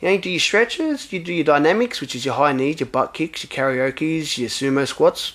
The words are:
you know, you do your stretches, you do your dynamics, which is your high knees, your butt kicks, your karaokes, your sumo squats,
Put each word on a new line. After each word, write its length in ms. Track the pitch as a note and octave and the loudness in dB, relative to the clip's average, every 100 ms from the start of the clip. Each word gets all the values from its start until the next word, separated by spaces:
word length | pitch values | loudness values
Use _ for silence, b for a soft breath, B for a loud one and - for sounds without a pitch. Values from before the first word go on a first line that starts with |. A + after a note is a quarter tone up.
you 80 | F3 | 0
know, 40 | |
you 60 | G3 | 0
do 100 | F#3 | 0
your 120 | F3 | 0
stretches, 720 | - G3+ A#3 - D#4 C#4 - | 2 2 2 0 -2 -2 -6
you 60 | F#3 | -8
do 140 | E3+ | -4
your 120 | F3 D3+ | 0 4
dynamics, 560 | C#3+ D3+ G3+ A#3+ - | 6 6 4 0 -4
which 140 | C3+ B2+ | -8 -6
is 100 | C3 | -4
your 80 | |
high 180 | A#2+ C#3+ | 2 2
knees, 300 | C3 C3+ D#3+ | 4 0 -2
your 60 | B2+ | -2
butt 260 | B2+ B2+ | 0 -2
kicks, 300 | - D#3+ - | -2 -6 -6
your 60 | C3+ | -8
karaokes, 880 | - C3+ B2+ C3+ C3 D#3 D#3+ D3 - | -2 -2 0 -2 -2 -2 -2 -4 -4
your 120 | A#2 | -4
sumo 360 | - C3+ C3+ C3+ | -2 0 0 0
squats, 480 | - D#3+ - - | 2 2 2 -8